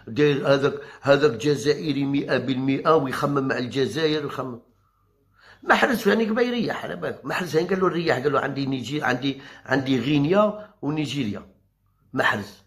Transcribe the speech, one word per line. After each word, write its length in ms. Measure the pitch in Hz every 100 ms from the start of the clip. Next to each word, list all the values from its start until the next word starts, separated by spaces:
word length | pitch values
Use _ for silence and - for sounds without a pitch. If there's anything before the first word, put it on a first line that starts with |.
| -
داير 420 | 113 147 139 147
هذاك، 320 | 139 135 - - -
هذاك 300 | 135 143 147
جزائري 760 | 113 143 139 139 139 160 139
مئة 340 | 139 143 139 135
بالمئة 580 | 120 127 135 135 165 160
ويخمم 520 | 135 123 143 139 131
مع 100 | 117
الجزائر 680 | 123 117 127 127 160 151
ويخمم". 360 | 143 139 131 113 - _ _ _ _ _ _ _ - -
محرز 360 | - 214 285 233
فانيك 300 | 196 208 220
ما 140 | 220
يريح، 420 | 247 247 147 -
على 120 | - -
بالك. 280 | 147 -
محرز 320 | 131 156 175 151
هين 100 | 175
قال 140 | 185
له: 80 | 185
"ريح"، 280 | 160 160 127
قال 160 | 143
له: 80 | 135
"عندي 260 | 139 139 135
نيجي-، 360 | 135 117 147
عندي، 380 | 123 135 139 135 - -
عندي 360 | - 135 131 131
غينيا 760 | 120 151 143 196 214 202 - _
ونيجيريا". 640 | 139 156 143 139 110 98 - _ _ _ _ _ _
محرز. 520 | 131 - 113 101 -